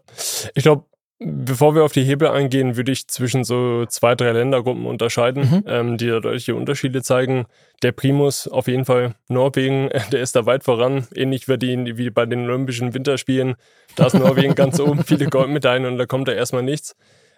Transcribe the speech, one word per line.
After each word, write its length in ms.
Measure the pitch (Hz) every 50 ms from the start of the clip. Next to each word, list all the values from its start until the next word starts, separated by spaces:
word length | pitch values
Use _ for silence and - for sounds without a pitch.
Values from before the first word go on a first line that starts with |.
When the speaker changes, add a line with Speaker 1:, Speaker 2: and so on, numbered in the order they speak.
| _ _ - - - - - - 110 104 -
Speaker 1:
Ich 80 | 147 131
glaub, 240 | 156 151 143 - _ _ _ _ _ _ -
bevor 540 | 233 165 147 139 127 123 135 123 147 151 151
wir 80 | 160 156
auf 80 | 143
die 140 | - 139 127
Hebel 240 | 135 143 139 160 147
eingehen, 480 | 123 139 143 131 127 135 131 127 120 120
würde 160 | 120 131 131
ich 140 | - - -
zwischen 340 | - - 123 123 127 131 120
so 420 | 117 127 123 123 123 120 120 120
zwei, 300 | 117 - - - 120 120
drei 160 | 120 127 120
Ländergruppen 540 | 113 117 120 135 139 127 113 127 123 117 117
unterscheiden, 580 | 120 123 107 113 117 - - 117 123 131 143 143
Speaker 2:
Mhm. 200 | 123 156 190 202 -
Speaker 1:
ähm, 300 | - 120 120 120 120 110
die 100 | 117 120
da 140 | 113 113
deutliche 340 | 104 113 117 123 120 - 117
Unterschiede 480 | 120 127 127 143 - - 135 123 131 120
zeigen. 420 | - 131 127 131 131 135 131 120 - _ _ _ _ _ _ -
Der 80 | 123
Primus 560 | - - - 135 139 143 143 143 - - - -
auf 220 | - 123 123 127
jeden 160 | 127 131 131
Fall, 300 | - 127 123 123 123 117 _ _ -
Norwegen, 640 | 123 127 131 139 131 143 131 131 135 135 135 135
<laughs> 220 | - 135 - - 139
der 80 | 123
ist 160 | 127 - - 127
da 80 | 110
weit 180 | 117 123 135 -
voran, 440 | - 123 110 120 127 139 139 127 - -
ähnlich 360 | - 131 131 135 123 - -
wie 80 | 131 120
die, 400 | 127 127 127 123 123 120 113 113
wie 120 | 123 120
bei 160 | 104 - 117
den 240 | 113 123 123 120 120
Olympischen 440 | 123 131 135 127 123 117 123 123 117
Winterspielen. 640 | 127 131 143 135 123 - - 131 127 127 131 123 - _ _ _ _ _ _ - -
Da 80 | -
ist 80 | 127 -
Norwegen 420 | - 127 131 131 135 135 139 135
ganz 240 | - 139 135 127 160
Speaker 2:
<laughs> 0 |
Speaker 1:
oben, 240 | 143 147 143 147 165
viele 240 | - 156 135 143 -
Goldmedaillen 580 | - 131 131 131 147 151 131 127 123 127 131
und 120 | 127 127 123
da 80 | 123
kommt 240 | 117 131 131 135 127
da 20 |
erstmal 320 | 113 101 123 - - 123 123
nichts. 320 | 131 147 151 - - - _ _ _ _ _ _ _ _